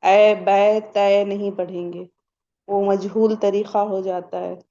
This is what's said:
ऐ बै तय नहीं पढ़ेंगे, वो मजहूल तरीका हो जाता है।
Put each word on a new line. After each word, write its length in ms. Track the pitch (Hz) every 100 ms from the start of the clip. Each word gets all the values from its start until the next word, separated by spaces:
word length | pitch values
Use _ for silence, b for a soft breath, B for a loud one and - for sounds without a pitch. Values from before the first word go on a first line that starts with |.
ऐ 320 | - 196 214 208
बै 400 | 180 196 208 214 214
तय 360 | - 202 202
नहीं 260 | 202 202 202
पढ़ेंगे, 500 | 202 180 180 175 175 180 _ _ _ _ _ _
वो 140 | 202
मजहूल 540 | 202 196 190 190 220 214
तरीका 420 | 208 196 208 214 208
हो 140 | 190
जाता 360 | 190 180 180 -
है। 140 | 180 180 -